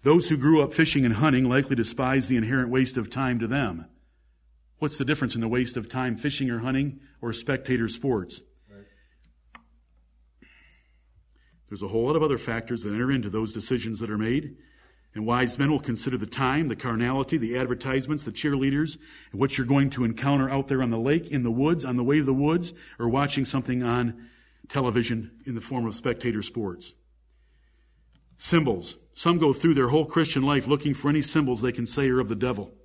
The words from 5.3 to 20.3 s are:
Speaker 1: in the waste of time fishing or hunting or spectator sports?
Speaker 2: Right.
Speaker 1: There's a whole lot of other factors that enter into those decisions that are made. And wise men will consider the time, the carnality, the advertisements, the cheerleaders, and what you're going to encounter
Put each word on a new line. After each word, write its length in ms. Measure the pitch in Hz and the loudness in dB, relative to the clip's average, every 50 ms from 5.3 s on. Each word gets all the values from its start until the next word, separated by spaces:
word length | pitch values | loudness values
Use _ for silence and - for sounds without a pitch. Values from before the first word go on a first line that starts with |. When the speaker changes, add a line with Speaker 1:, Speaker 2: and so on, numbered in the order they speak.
| - | -2
Speaker 1:
in 80 | 117 | -2
the 60 | 113 | -2
waste 300 | 113 117 127 127 120 - | 0 0 0 0 -2 -4
of 120 | 123 107 - | -8 -8 -6
time 280 | - 131 127 127 117 | -4 -4 -2 -2 -4
fishing 340 | 107 - 147 143 - 139 123 | -2 -4 -4 -2 -2 -2 -2
or 80 | 120 117 | -2 -2
hunting 400 | 113 131 131 135 139 143 135 - - - _ _ | -2 -2 0 0 -2 -2 -6 -10 -18 -20 _ _
or 120 | - 120 110 | -8 -6 -6
spectator 540 | - - - 135 131 - - 127 120 117 | -6 -2 -2 -2 -2 0 -2 0 0 0
sports? 540 | 107 - - - 139 123 104 90 85 - - - _ _ _ _ _ | -2 -4 -4 -2 0 0 0 -2 -6 -12 -18 -18 _ _ _ _ _
Speaker 2:
Right. 160 | 104 101 104 _ _ _ _ _ _ _ _ _ _ _ _ _ _ - _ _ _ _ _ _ _ _ _ _ _ _ _ _ _ _ - _ _ _ _ _ _ _ _ _ _ _ _ _ _ _ _ _ _ _ _ _ _ _ _ _ | -20 -20 -20 _ _ _ _ _ _ _ _ _ _ _ _ _ _ -20 _ _ _ _ _ _ _ _ _ _ _ _ _ _ _ _ -20 _ _ _ _ _ _ _ _ _ _ _ _ _ _ _ _ _ _ _ _ _ _ _ _ _
Speaker 1:
There's 120 | 104 98 | -12 -10
a 60 | 101 | -8
whole 180 | 95 101 113 117 | -2 -2 0 2
lot 120 | 131 156 | 2 2
of 40 | 165 | 2
other 160 | 156 151 139 | 2 2 0
factors 460 | 113 - - 113 117 117 - 120 117 - | 0 -2 -4 -4 -4 -4 -4 -6 -6 -4
that 100 | 104 101 | -4 -4
enter 160 | 110 123 131 | -2 -2 0
into 220 | 143 127 107 104 | -2 -2 -2 -4
those 200 | 92 110 113 107 - | -4 -4 -4 -4 -6
decisions 460 | 110 101 - 131 123 98 110 110 104 | -8 -4 -2 -4 -2 -2 -6 -6 -6
that 120 | 117 104 | -6 -4
are 60 | 110 | -4
made. 400 | 107 110 113 123 147 151 147 - - - _ _ _ _ _ _ _ _ _ _ | -2 -2 0 -2 -2 -4 -6 -16 -18 -20 _ _ _ _ _ _ _ _ _ _
And 100 | 110 107 | -6 -2
wise 320 | 113 120 123 131 120 120 | 0 0 2 0 0 0
men 140 | 131 139 143 | 0 0 2
will 80 | 156 135 | 2 0
consider 380 | - - 117 107 - 143 127 | 0 -4 -4 -4 -4 -4 -2
the 80 | 117 107 | -2 -4
time, 420 | 104 - - 135 127 131 151 165 | -4 -4 -2 0 0 2 0 0
the 80 | 143 110 | -2 -4
carnality, 640 | - - 127 113 113 120 123 131 135 135 135 170 | -4 -4 -4 -2 0 0 0 0 0 -2 0 -2
the 200 | 160 117 113 120 | -2 -2 -2 -2
advertisements, 680 | 127 131 120 123 - - 131 131 135 - 123 151 147 - | -2 0 -2 -2 -4 -2 -2 -2 -2 0 -2 -4 -4 -4
the 80 | - 104 | -8 -8
cheerleaders, 640 | - - 151 143 135 135 139 139 143 156 156 139 - - - - - - - | -4 -2 0 0 2 2 2 2 0 -2 -2 -4 -12 -16 -20 -20 -20 -20 -14
and 80 | - 101 | -2 -2
what 180 | 131 135 - | -2 0 0
you're 80 | - 127 | -2 0
going 240 | 117 139 139 139 135 | 4 4 4 4 2
to 120 | - 127 123 | 2 0 0
encounter 460 | 113 113 - 131 139 | 0 0 0 0 2